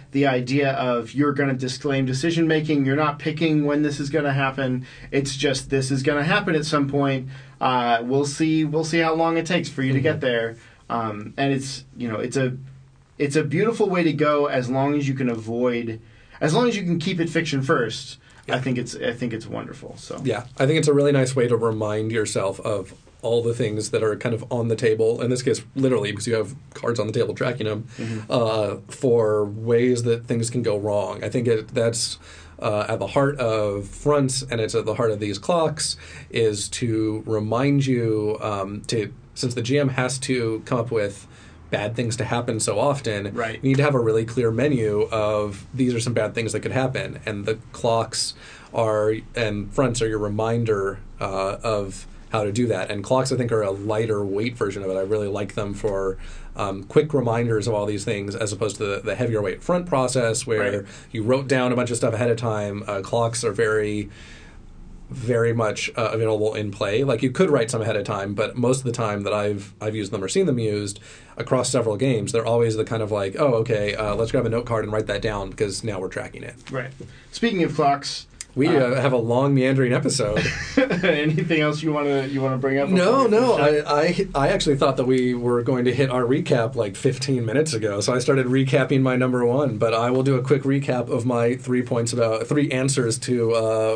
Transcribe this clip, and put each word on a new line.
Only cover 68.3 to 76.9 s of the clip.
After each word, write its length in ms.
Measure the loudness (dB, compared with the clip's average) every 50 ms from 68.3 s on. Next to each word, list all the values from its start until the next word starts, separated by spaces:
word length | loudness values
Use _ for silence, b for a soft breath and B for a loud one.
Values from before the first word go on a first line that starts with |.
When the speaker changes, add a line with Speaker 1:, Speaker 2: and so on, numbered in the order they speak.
| -2
Speaker 2:
but 220 | -2 -2 -2 0
most 220 | 0 2 2 2 2
of 60 | 0
the 80 | -2 -2
time 320 | -2 -2 -2 -2 -2 -2
that 80 | 0 0
I've, 400 | 0 0 0 -2 -4 -6 -10 -12 -8
I've 140 | -6 -4 -4
used 160 | -4 -4 -4
them 140 | -4 -6 -4
or 40 | -2
seen 180 | 2 2 2
them 120 | 2 2 0
used 420 | 0 0 0 -2 -2 -4 -8 -10 B B B B B B B
across 320 | B -2 0 2 2 2 2
several 280 | 2 0 2 0 0 0
games, 340 | 2 2 2 2 0 0 0
they're 140 | 0 0
always 300 | 2 2 4 4 2 2
the 80 | 0 -2
kind 180 | -2 -2 -2 -2
of 80 | -2
like, 260 | -2 -2 -2 -2 -2 0
"Oh, 160 | 2 2 4
okay, 380 | 2 2 2 2 0 0 0 -2
uh, 200 | -2 -2 -2 0
let's 160 | 0 0 0 0
grab 140 | 0 0
a 20 | 2
note 160 | 0 -2 -2
card 200 | -2 -2 -2 -2
and 80 | 0 -2
write 140 | -2 -2 -2
that 120 | -2 -2
down 300 | -2 -2 -2 -4 -6 -6
because 340 | -4 -2 -2 -2 -2 -4 -6
now 160 | -6 -4 -4
we're 80 | -6 -6
tracking 340 | -6 -6 -8 -10 -10 -12 -14
it." 120 | -14 -14 -16 -14 -10
Speaker 1:
Right. 200 | -8 -8 -8 -8